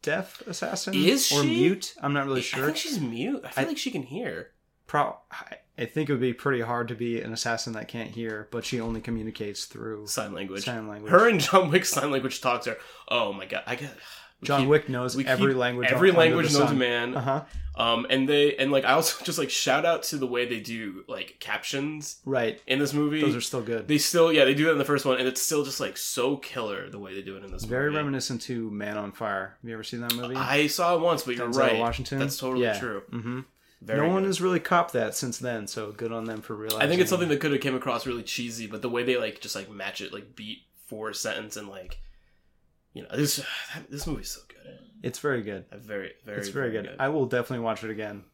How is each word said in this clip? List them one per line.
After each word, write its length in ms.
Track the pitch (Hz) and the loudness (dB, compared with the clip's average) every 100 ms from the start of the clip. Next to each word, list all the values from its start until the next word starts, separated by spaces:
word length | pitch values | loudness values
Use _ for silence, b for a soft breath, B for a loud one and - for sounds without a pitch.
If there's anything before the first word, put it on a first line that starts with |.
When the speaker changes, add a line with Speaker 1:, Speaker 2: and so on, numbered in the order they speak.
Speaker 1:
deaf 380 | - 160 180 - - | -2 -2 -4 -12 -12
assassin? 480 | 170 170 185 - | -6 -4 -4 -2
Speaker 2:
Is 360 | 190 185 269 254 | 4 4 6 4
Speaker 1:
Or 100 | 143 | 4
Speaker 2:
she? 60 | 139 | 4
Speaker 1:
mute? 460 | 123 - 196 - - | 6 4 4 -4 -6
I'm 100 | 143 | -2
not 140 | 143 139 | 0 0
really 140 | 131 | 0
Speaker 2:
I 40 | |
Speaker 1:
sure. 200 | 117 - 135 | -2 0 0
Speaker 2:
think 100 | 311 | 0
she's 240 | 330 254 | -4 -2
mute. 420 | 135 113 180 277 | -2 -2 -4 -4
I 60 | - | -4
feel 140 | - | -2
Speaker 1:
I 40 | 277 | -2
Speaker 2:
like 100 | 302 | -2
she 120 | 277 | -4
can 100 | 185 | -6
hear. 480 | 127 151 220 85 - _ _ _ _ | -8 -8 -6 -8 -12 _ _ _ _
Speaker 1:
Pro-, 280 | 151 139 - _ | 0 0 -2 _
I, 260 | - - - _ - | -16 -14 -18 _ -8
I 60 | |
think 240 | 117 - 147 | -6 -4 0
it 40 | |
would 80 | 135 | 2
be 120 | 127 | 0
pretty 300 | 120 143 127 | 0 -2 0
hard 260 | 113 120 117 | 0 -4 -4
to 60 | 113 | -4
be 240 | 120 117 | -4 -4
an 120 | 117 | -4
assassin 420 | 113 - 113 - | -6 -2 -2 -4
that 120 | 110 110 | -8 -8
can't 220 | 120 110 | -10 -10
hear, 380 | 117 117 107 104 | -8 -6 -6 -8
but 140 | 120 | -8
she 160 | - 127 | -4 -4
only 200 | 113 113 | -4 -6
communicates 680 | 110 117 110 110 104 98 - | -4 -6 -6 -6 -8 -8 -10
through 400 | - 110 107 104 | -10 -10 -10 -6
Speaker 2:
Sign 240 | - 107 | -4 -4
language. 320 | 92 98 95 | -6 -6 -6
Speaker 1:
sign 240 | 107 117 107 | -4 -6 -6
language. 240 | 104 107 | -10 6
Speaker 2:
Her 160 | 175 226 | 8 8
and 100 | 208 | 4
John 300 | 139 190 180 | 4 4 6
Wick's 200 | 170 - | 4 4
sign 200 | 147 139 | 0 2
language 300 | 135 131 - | 0 0 -2
talks 260 | 131 120 120 | 0 0 -2
are, 120 | 110 B B - | -8 B B -2
oh 240 | 120 104 | 0 0
my 120 | 98 95 | -4 -6
god, 160 | 101 - | -6 -4
I 100 | 123 | -6
get, 140 | 139 - B B B B | -6 -12 B B B B
we 60 | - | 0
Speaker 1:
John 140 | 143 | 4
Speaker 2:
keep, 60 | 131 | 6
Speaker 1:
Wick 180 | 151 - | 6 4
knows 260 | 127 127 123 | -2 -2 -2
Speaker 2:
we 100 | 135 | 2
Speaker 1:
every 260 | 131 135 | 4 4
Speaker 2:
keep, 60 | 131 | 4
Speaker 1:
language 300 | 123 123 123 | 2 2 2
Speaker 2:
every 180 | 147 185 | 6 8
Speaker 1:
under 20 | |
the 60 | 175 | 10
Speaker 2:
language 340 | 160 160 151 | 8 8 4
known 100 | 143 | 6
to 60 | 147 | 6
Speaker 1:
sun. 100 | 139 | 6
Speaker 2:
man. 360 | 123 120 120 135 | 4 2 0 -2
Speaker 1:
Uh-huh. 280 | 123 139 - B B - | 0 0 -2 B B 0
Speaker 2:
Um, 300 | 117 117 120 | 2 2 2
and 180 | 135 135 | 2 4
they, 280 | 147 147 139 | 6 6 4
and, 160 | 135 | 4
like, 120 | 139 | 4
I 80 | 123 | 6
also 300 | 143 165 - | 6 4 0
<laughs> 0 | |
just, 140 | - 165 | -4 -2
like, 120 | 135 | 0
shout 340 | - - 139 | 0 4 4
out 180 | 165 165 | 4 2
to 120 | - 151 | 0 -2
the 100 | 131 | 0
way 200 | 120 120 | 0 0
they 120 | 117 | -2
do, 460 | 107 117 107 92 - | -6 -8 -8 -10 -10
like, 300 | 127 - - | -10 -10 -12
captions 800 | - 107 - 139 143 156 147 - | -6 -4 -2 -2 -2 -6 -10 -12
Speaker 1:
Right. 360 | - 131 117 - - | -2 0 0 -2 -2
Speaker 2:
in 140 | 131 | 0
this 120 | 143 | 2
movie. 280 | 143 151 151 | 2 0 2
Speaker 1:
Those 160 | 151 120 | 2 2
are 40 | |
still 220 | 117 131 | -2 -4
good. 240 | 110 113 - | -2 -4 2
Speaker 2:
They 120 | 151 | 2
still, 340 | - 170 165 | 4 6 6
yeah, 120 | 156 | 8
they 100 | 135 | 6
do 100 | 143 | 6
that 80 | 156 | 4
in 60 | 151 | 4
the 60 | |
first 200 | 139 143 | 4 2
one, 140 | 139 127 | 4 2
and 100 | 127 | 2
it's 120 | 131 | 0
still 220 | - 156 | 0 0
just, 140 | 139 - | 0 -2
like, 180 | 113 - | -4 -4
so 420 | - - 123 143 | -6 0 0 0
killer 520 | - 131 110 98 98 | -4 -6 -4 -4 -8
the 80 | 101 | -12
way 160 | 98 | -10
they 80 | 95 | -10
do 140 | 95 98 | -10 -12
it 80 | |
in 80 | 98 | -10
this 100 | 92 | -8
Speaker 1:
Very 240 | 110 123 147 | -4 0 0
Speaker 2:
movie. 80 | 151 | 0
Speaker 1:
reminiscent 440 | 147 135 - 120 | -2 -2 -4 -6
to 260 | - 123 110 | -6 -6 -4
Man 260 | 104 104 104 | -6 -6 -6
on 160 | 104 | -8
Fire. 440 | - 110 98 98 - | -6 -4 -4 -6 -12
Have 60 | 117 | -12
you 60 | |
ever 100 | 113 | -10
seen 160 | 110 120 | -8 -8
that 120 | 120 | -4
movie? 200 | 120 123 | -4 -2
Speaker 2:
I 320 | 131 127 143 151 | -4 0 2 2
saw 300 | 147 175 175 | 2 2 2
it 40 | |
once, 200 | 170 165 | 2 0
but 140 | - 120 | -2 -4
you're 100 | 120 | -2
Speaker 1:
Denzel 100 | 127 | 2
Speaker 2:
right. 200 | 131 113 | 4 4
Speaker 1:
Washington? 400 | 117 117 131 139 | 0 -2 -4 -2
Speaker 2:
That's 180 | 139 139 | -2 -2
totally 280 | 131 127 | -2 0
Speaker 1:
Yeah. 140 | 120 104 | 0 0
Speaker 2:
true. 220 | 123 101 - | -4 -6 -8
Speaker 1:
Mm-hmm. 280 | 120 113 123 131 _ b b | -8 -6 -8 -10 _ b b
Speaker 2:
Very 180 | - 110 156 | -2 2 4
Speaker 1:
No 40 | |
one 100 | 190 | 4
Speaker 2:
good. 40 | 196 | 2
Speaker 1:
has 120 | 185 | 2
really 180 | 185 180 | 2 0
copped 340 | - 175 170 | 2 2 4
that 200 | 123 110 | 0 0
since 240 | - 131 113 | -2 -4 -4
then, 300 | 123 117 104 | -4 -6 -6
so 240 | - 107 | -8 -8
good 180 | 104 117 | -6 -6
on 140 | 113 | -4
them 180 | 113 110 | -6 -8
for 140 | - 107 | -8 -8
realizing. 260 | 107 110 | -4 0
Speaker 2:
I 60 | 143 | 2
think 120 | 175 | 4
it's 100 | 180 | 4
something 180 | 185 170 | 4 2
that 100 | 143 | 0
could 120 | 156 | 2
have 80 | 139 | 0
came 160 | 139 131 | 0 -2
across 300 | 127 120 131 | -2 -4 -2
really 160 | 120 | -6
cheesy, 420 | 107 - 120 113 110 | -6 -6 -6 -8 -8
but 160 | 107 | -6
the 60 | 123 | -2
way 160 | 120 | 0
they, 140 | 123 123 | 2 2
like, 220 | 110 107 | 0 -6
just, 140 | 104 | -10
like, 160 | 101 95 | -8 -10
match 300 | 101 98 - | -10 -8 -8
it, 120 | 101 | -10
like, 220 | 101 98 | -10 -14
beat 280 | - 107 - _ _ - | -16 -14 -14 _ _ -16
for 240 | 107 110 | -8 -8
sentence 440 | 101 110 - 107 104 | -4 -4 -4 -8 -12
and, 120 | 101 | -12
like, 300 | 98 92 - - - _ _ _ _ _ _ _ | -14 -12 -12 -12 -18 _ _ _ _ _ _ _
you 100 | - | -16
know, 40 | - | -8
this, 260 | 123 143 - - B B | -2 0 0 -4 B B
<sighs> 220 | 160 - | -12 -12
this 160 | 143 | -10
movie's 280 | 170 143 - | -6 -6 -8
so 80 | - - | -12 -16
good. 60 | - - - - - | -20 -20 -20 -20 -10
Speaker 1:
It's 200 | 120 - | -8 -4
very 220 | 147 127 | -2 -2
good. 220 | 104 98 90 | -4 -8 -12
Speaker 2:
A 80 | 101 | -20
very, 320 | 107 104 92 - - | -10 -8 -8 -12 -10
very, 120 | 104 | -8
Speaker 1:
It's 100 | 101 | -6
very 220 | 135 127 | -4 -2
Speaker 2:
very 100 | 110 | -2
Speaker 1:
good. 80 | 101 | -6
Speaker 2:
good. 60 | - | -2
Speaker 1:
I 80 | 135 | 0
will 180 | 156 127 | 2 2
definitely 380 | 123 117 127 | 0 -2 -2
watch 200 | 113 107 | -2 -2
it 60 | 110 | -4
again. 340 | 107 107 104 92 | -6 -8 -10 -16